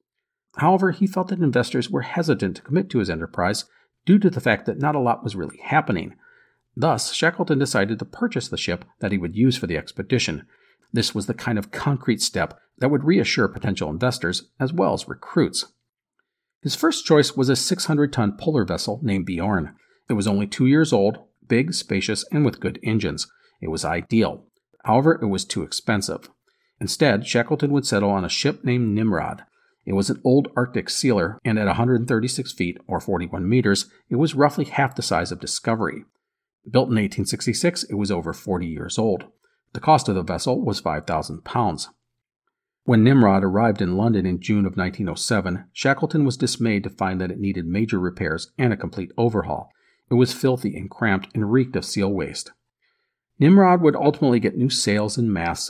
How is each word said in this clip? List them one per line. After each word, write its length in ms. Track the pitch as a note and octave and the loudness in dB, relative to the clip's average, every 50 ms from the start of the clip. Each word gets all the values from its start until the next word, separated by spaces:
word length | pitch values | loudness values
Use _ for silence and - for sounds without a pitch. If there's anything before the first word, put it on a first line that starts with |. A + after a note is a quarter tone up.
| _ _ _ _ _ _ _ _ _ _ _ | _ _ _ _ _ _ _ _ _ _ _
However, 320 | - C#3+ F3 F#3+ F3+ F#3+ F3+ | 0 2 2 4 4 2 0
he 160 | - - G3+ | 2 0 0
felt 220 | F#3+ - F#3 F#3 | 0 0 -4 -4
that 120 | F#3 F#3+ F3 | -4 -2 0
investors 520 | E3 C#3 A#2 B2 A#2+ - - B2+ A#2+ - | 0 2 2 2 0 0 -2 -4 -2 -2
were 100 | G2+ A#2 | -4 -6
hesitant 540 | A#2+ - - F3 D#3+ D#3 D3+ - G2+ F#2 F2+ | -6 -4 -4 -2 0 0 0 0 0 -4 -4
to 60 | - - | -8 -6
commit 260 | - C#3+ F#3 G3 F#3 | -2 -2 -2 -2 0
to 80 | - | -2
his 120 | A#2+ G2 F#2 | -2 -2 -2
enterprise 560 | E2 D#2+ E2+ - - F2 F2 F#2+ A2 - - - _ _ _ _ _ _ _ | -4 -6 -8 -6 -4 -2 -2 0 -2 -4 -8 -12 _ _ _ _ _ _ _
due 120 | E3+ G3 | 4 4
to 140 | G3+ G#3 F3 | 6 6 2
the 100 | - B2+ | 2 2
fact 240 | - A#2+ G#2 - - | 0 0 0 2 0
that 140 | A#2 F#2 - | -4 -4 -2
not 160 | C3 D3+ D3+ | -2 -2 0
a 40 | C#3+ | 0
lot 240 | B2 A#2 A2+ - - | 0 0 0 -2 -4
was 120 | A2+ G#2+ | -8 -6
really 240 | F#2+ D#2 - - - - | -6 -8 -8 -10 -14 -6
happening. 520 | - C#3 D#3 D3+ - G#2 D#2+ E2+ F2 - _ _ _ _ _ _ _ _ _ _ _ _ | -2 0 0 0 0 -2 -4 -4 -8 -14 _ _ _ _ _ _ _ _ _ _ _ _
Thus, 380 | A2+ C3+ D#3+ B2 - - - - | 0 0 0 0 0 -2 -6 -4
Shackleton 460 | - D#3 E3+ - - E3 - D3+ C3+ | 0 0 0 0 -2 -2 0 0 0
decided 400 | C#3 - - G#2+ G2 G#2 A2+ G2 | 0 0 0 0 0 0 -2 -6
to 60 | G2+ | -8
purchase 420 | - - - A#3+ - - B2+ - | -12 -6 -6 -6 -4 -4 -6 -6
the 100 | - - | -6 -8
ship 260 | - - - F2 F2 - - _ _ | -6 -4 -6 -6 -6 -8 -16 _ _
that 120 | A2 G2 | -4 -2
he 60 | G#2 | -2
would 180 | F#2 F2 E2 F2+ | -2 -4 -4 0
use 220 | G#2+ B2+ C3 B2 | 2 2 2 2
for 100 | - - | 0 -4
the 100 | F2 E2 | -4 -4
expedition. 680 | D2+ - - - - G2+ - C3+ A#2+ - F2+ D#2 C#2 - _ _ _ _ _ _ _ _ _ | -6 -6 -8 -12 -12 -4 -2 -2 -2 0 -2 -4 -8 -10 _ _ _ _ _ _ _ _ _
This 220 | - A#2+ A2 - - | -2 -2 -2 -2 -4
was 140 | G#2+ G2 | -4 -4
the 60 | A#2+ G#2+ | -4 -6
kind 240 | - - B2 A2+ | -6 -4 -2 -2
of 140 | G#2 G2 - | -2 -4 -6
concrete 500 | - - - D3 C#3 B2+ - C3 A2 - | -10 -4 -2 -2 -2 0 0 -2 0 0
step 380 | - - - G2+ - - - - _ _ _ _ | -2 -4 -2 -2 -4 -4 -6 -14 _ _ _ _
that 100 | B2+ C#3 | 0 0
would 140 | D3 C3+ C#3+ | 2 2 2
reassure 440 | D#3 F#3+ G3 - - - C#3 G#2 | 4 4 4 2 2 2 2 0
potential 420 | - - - - A2 F2+ - D#2 D2+ | 0 -2 -4 -4 -4 -2 -2 -4 -4
investors 600 | D#2 F2 B2 B2+ B2+ - - E2+ F2+ - - _ _ - | -2 -2 -2 -2 -2 -2 -2 -4 -4 -4 -8 _ _ -4
as 140 | C3 C3+ E3+ | -4 -2 0
well 200 | F3 G3 - - | 0 2 2 0
as 140 | - - | -2 -4
recruits. 580 | - - - - - - E3+ A#2 D#2+ - - - - _ _ _ _ _ _ _ _ _ _ _ _ _ _ _ _ _ _ | -10 -14 -14 -14 -2 0 0 0 2 0 -6 -8 -10 _ _ _ _ _ _ _ _ _ _ _ _ _ _ _ _ _ _
His 140 | - C#3 - | -6 -6 -4
first 300 | - D4+ E4 - - - | 0 0 0 0 -2 2
choice 300 | - D#3+ D3 C#3 - - | 4 6 6 6 4 0
was 140 | C3 C3 C3+ | 0 2 2
a 60 | C3 | 2
six 300 | - - - F#3 F#3 - | 0 0 -2 -4 -2 -2
hundred 260 | - D#3 D3 D3 C#3+ | 0 2 2 2 2
ton 260 | - C3 G#2+ G2+ G2+ | 2 0 0 0 -2
polar 280 | - - E3 D3+ B2 F#2+ | -2 -2 0 0 0 0
vessel 340 | F2 E2+ - - A2+ G2+ B2+ D#3 | 0 -2 -4 -4 -6 -6 -4 -2
named 240 | G#2+ G2 F#2+ E2+ | -2 0 -2 -2
Bjorn. 480 | - F2 E2 F#2 G#2 G2+ F2 D2+ - - _ _ _ _ _ _ - | -4 -4 -4 -2 0 0 0 -2 -4 -10 _ _ _ _ _ _ -4
It 40 | A#2+ | -2
was 140 | G2+ G2 | 0 0
only 200 | G#2+ G2+ G2+ G#2 | 0 0 0 -2
two 180 | G2 - - B2+ | -4 -2 2 4
years 260 | C3 C#3+ D#3 D#3+ D3+ | 4 6 4 4 4
old, 280 | B2 G2+ G2 G#2+ - - - _ _ _ _ | 4 4 4 2 0 -2 -10 _ _ _ _
big, 280 | - A2+ A#2+ C#3+ E3 - | 0 0 0 2 0 -4
spacious, 500 | - - - F#2 F#2+ - - G#2+ - - - | -6 -6 -4 -4 -2 -2 -2 -4 -6 -6 -2
and 120 | - D3+ D3 | 0 2 2
with 160 | A#2 - - | 2 0 -2
good 200 | - - - - | -6 -6 -6 -4
engines. 460 | - A2+ A2 G#2+ G2 D#2 D2 D#2 - - _ _ _ _ _ _ | -4 -2 0 0 0 -2 -4 -6 -8 -10 _ _ _ _ _ _
It 80 | F2+ D#2+ | -8 -6
was 160 | D#2+ - E2+ | -6 -4 -4
ideal. 600 | D2+ F2 F2 F2 - A#2 A2+ G2+ D2 - - - _ _ _ _ _ _ _ - | -4 -4 -4 -2 0 2 2 2 2 -2 -8 -14 _ _ _ _ _ _ _ 0
However, 360 | - A2 C3 C#3 D#3+ E3 - | 2 2 4 6 4 4 4
it 40 | A#2 | 0
was 180 | G2+ F#2+ F#2 - | -2 -2 -2 -4
too 200 | - - F#2+ D2 | -4 -6 -6 -6
expensive. 640 | - - - - A#2+ A2 G2+ - - E2+ - - - _ _ _ _ _ _ _ _ _ _ | -6 -6 -6 -2 -2 -2 0 -2 -4 -8 -8 -10 -16 _ _ _ _ _ _ _ _ _ _
Instead, 480 | G#2 - - - D#3 C3+ G#2 G#2 A#2+ | -8 -8 -2 2 2 2 2 2 0
Shackleton 440 | - - A#2 A#2 - D3+ C#3+ D3 C#3+ | 0 0 0 0 0 0 0 0 0
would 140 | C#3+ C#3 C#3 | 0 0 0
settle 260 | - A2 G2+ G2+ G2+ | 0 0 2 2 2
on 120 | G2+ F#2+ F2+ | 0 0 -2
a 60 | E2+ | -2
ship 340 | - - - C#3+ - - - | -4 -2 0 -2 -2 -2 -2
named 300 | C3 B2 B2 A#2 G#2+ G2+ | 0 0 2 0 0 0
Nimrod. 500 | G#2+ A2+ A2 F#2 D#2+ C#2+ - - - - _ _ _ _ _ _ _ _ | 0 2 0 0 0 -2 -4 -8 -12 -16 _ _ _ _ _ _ _ _
It 80 | - G2 | -2 0
was 160 | G2 G2 - | 0 0 0
an 120 | - - - | -2 0 2
old 260 | C3 C3 C#3+ - - - | 4 4 4 4 2 -2
Arctic 340 | B2 B2 B2+ - A2 - - | -2 -2 -2 -2 -4 -4 -4
sealer, 500 | - - - B2+ A2 G2 E2+ E2 A2 - - | -4 0 2 2 2 2 0 -2 -4 -4 -2
and 160 | A2 G#2+ G#2+ | -2 0 0
at 80 | G#2 | 0
a 60 | G2 - | 0 2
hundred 340 | A2+ A#2 B2+ B2+ A2+ A#2+ | 2 2 2 2 2 2
thirty-six 460 | A#2+ A#2 A2 A#2 B2 - D#3 B2+ - - | 0 0 0 0 -2 -4 -6 -8 -8 -6
feet, 240 | - F#2+ F2 - - - | -4 -4 -4 -4 -8 -8
or 140 | - - - | -6 -6 -6
forty-one 480 | - - F#2+ F2 F2+ F2 - F#2 F2 G2 | -4 -2 -4 -4 -4 -6 -6 -4 0 2
meters, 400 | A#2+ B2+ A2+ G2+ G2 - - - _ _ _ _ | 2 4 4 4 2 2 0 -6 _ _ _ _
it 60 | A#2 | 0
was 200 | B2+ E3 D#3+ D#3+ | 0 0 0 2
roughly 300 | C3+ C#3+ C#3+ - D#3 C#3+ | 2 2 2 2 -2 -6
half 300 | - - - C#3 - - | -4 -2 -2 -2 -2 -2
the 60 | - | -6
size 300 | - - F#2+ D#2+ F2 - | -4 -2 -2 -2 -2 -4
of 100 | E2+ - | -8 -10
Discovery. 640 | - - - - - A#2 A2+ A2 G2 D2 - - - - _ _ _ _ _ _ _ _ _ _ _ - | -8 -8 -8 -4 -2 -2 -2 0 -2 -4 -6 -8 -14 -18 _ _ _ _ _ _ _ _ _ _ _ 0
Built 200 | A2+ B2+ C3 C3 | 0 2 2 2
in 80 | A#2 | 2
eighteen 280 | A2 G#2 G2 - - F#2 | 0 0 0 -2 -4 -4
sixty-six, 580 | - - - - B2 A2 - - F3 F3 - - | -4 -6 -4 -4 -4 -2 0 0 0 0 -2 -6
it 120 | - G2+ | -6 -4
was 160 | G2+ G#2 G#2 | -4 -2 -2
over 200 | G2 E2+ D#2+ E2+ | -2 -2 -4 -6
forty 360 | E2 - - - F#2 F2 F2 | -8 -8 -4 -4 -4 -2 -2
years 300 | E2 D#2 D2+ E2 - - | -6 -6 -8 -8 -4 -2
old. 280 | A2+ A2 A2 F#2 - - - _ _ _ _ _ _ _ _ - | 0 0 0 0 -2 -6 -12 _ _ _ _ _ _ _ _ -14
The 80 | - | -2
cost 260 | - D#3 D#3 B2+ - | 4 4 4 4 4
of 80 | A2 G2 | 0 -2
the 80 | F#2 E2+ | -2 -2
vessel 400 | F#2 F2 E2 - C3 B2+ C4+ G#3+ | -4 -6 -4 -2 -2 -2 -2 -2
was 160 | A#2+ G2+ - | -2 -4 -4
five 260 | - E2 D2+ D2+ - | -4 -4 -4 -4 -4
thousand 380 | - E2+ D2+ D2+ - D2+ D#2 - | -4 -4 -4 -4 -6 -10 -12 -12
pounds. 460 | - - B2 A2+ F#2+ D#2 D2 - - _ _ _ _ _ _ _ _ _ _ _ _ _ _ _ _ _ _ _ | -4 -2 0 0 0 -2 -6 -10 -14 _ _ _ _ _ _ _ _ _ _ _ _ _ _ _ _ _ _ _
When 180 | B2+ A#2+ A2 G#2+ | 2 4 6 6
Nimrod 400 | B2+ C#3 C3+ A2+ G2 F#2+ F#2+ G2 | 8 8 8 8 6 6 4 2
arrived 380 | F#2 F#2+ G#2+ A#2 A2+ G2+ - | 0 2 2 2 2 2 0
in 160 | G2 F2+ F2+ | -2 0 0
London 280 | G2 A2 A#2+ A2 F#2+ F#2+ | 0 2 2 2 2 0
in 140 | F#2 F2+ F2 | 0 -2 -2
June 260 | - - G#2+ G#2 G2 | -2 0 0 2 0
of 120 | F#2 F#2 | 0 -2
nineteen 320 | G2 F2+ F2+ F2+ - G2+ F2 | -2 -4 -4 -4 -4 -6 -6
oh 60 | D#2 | -4
seven, 500 | - - - A#2 G2+ F#2+ F#2 F2+ G#2 - - _ | -6 -2 0 0 0 0 -2 -4 -6 -8 -12 _
Shackleton 500 | - - C3+ C#3 - D#3+ - - D3+ C#3+ | -2 0 0 2 2 0 -2 0 0 0
was 140 | C3 B2 | 0 0
dismayed 460 | - C3 A#2+ - - A#2 A2+ G#2 G2+ G2 | -2 -2 -4 -2 -2 0 0 0 0 -2
to 60 | - | -6
find 300 | - - G2 F#2+ F#2+ F#2 | -4 -4 -2 -2 -2 -2
that 120 | F#2 F2+ | -4 -4
it 80 | F2+ - | -4 -4
needed 260 | G2+ G2 F#2+ F#2 E2 | -4 -4 -4 -4 -4
major 340 | E2 F#2 G#2 A2+ G#2+ G#2+ F#2 | -2 -2 -2 0 0 0 -2
repairs 520 | F2+ F2 - - F#2+ D#2 D#2+ E2 - - _ | -2 -2 -4 -4 -4 -4 -4 -4 -6 -10 _
and 140 | - C3 A#2 | 0 0 0
a 60 | G2+ | 2
complete 340 | - - E2+ - G2+ F2+ - - | 0 -4 -8 -8 -8 -10 -6 -2
overhaul. 520 | - A#2 A#2 G#2+ G2 D#2+ - D#2 - - - _ _ _ _ _ _ _ _ | 0 0 0 0 0 -2 -2 -6 -8 -8 -14 _ _ _ _ _ _ _ _
It 40 | B2 | 2
was 200 | A#2+ B2+ B2+ - | 4 4 2 2
filthy 440 | - - C3 B2+ B2 - G2+ - | 0 0 0 0 0 -2 -6 -6
and 120 | - F#2+ - | -6 -10 -12
cramped 380 | - - A#2 G#2+ F#2+ F#2+ - - - | -4 -2 0 2 2 0 -2 -4 -4
and 160 | A2+ G#2 G2+ | -4 0 2
reeked 240 | A#2+ C3 B2 B2+ - | 2 2 2 2 -2
of 80 | F2+ - | -6 -6
seal 260 | - - G#2 G2 G2 | -4 -2 -2 0 0
waste. 420 | G2+ F2+ D2 - - - - - - _ _ _ _ _ _ _ _ _ _ _ _ _ _ _ _ - | 0 -2 -4 -6 -8 -12 -14 -14 -20 _ _ _ _ _ _ _ _ _ _ _ _ _ _ _ _ 4
Nimrod 420 | C#3 E3 F#3+ G3 F#3+ F3+ F3+ F3 | 6 8 8 8 8 8 6 6
would 140 | E3 D3+ C#3 | 6 4 4
ultimately 440 | - C3+ C#3+ C#3 - D3+ C3 B2 A#2 | 4 2 0 2 2 2 4 4 4
get 180 | G#2+ G#2+ - | 2 0 0
new 120 | B2 B2 C3 | 0 0 0
sails 460 | - - - G#2 G2+ G#2 G#2+ G#2 - | 0 0 0 2 2 2 0 -2 -2
and 160 | B2+ A#2 A2 | -2 0 0
masts, 380 | G2 E2+ E2+ E2+ - - - | 0 0 -2 -2 -4 -4 -8